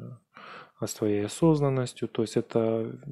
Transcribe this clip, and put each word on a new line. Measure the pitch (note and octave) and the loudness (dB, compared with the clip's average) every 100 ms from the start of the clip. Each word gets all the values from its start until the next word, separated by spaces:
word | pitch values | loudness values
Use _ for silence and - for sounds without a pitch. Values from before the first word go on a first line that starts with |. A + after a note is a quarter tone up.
| A#2+ B2 _ - - - - - | -14 -16 _ -20 -18 -18 -20 -6
над | G#2+ | -6
своей | - G#2+ G#2 G#2 | -2 0 2 -2
осознанностью. | - E3 D3+ C#3+ C3 B2 - A#2 | 4 4 6 2 0 -2 -6 -4
То | - | -2
есть | A2 B2 | 0 0
это | - A#2 A2+ A2+ A2+ B2 C#3 | 0 2 2 2 -2 -8 -10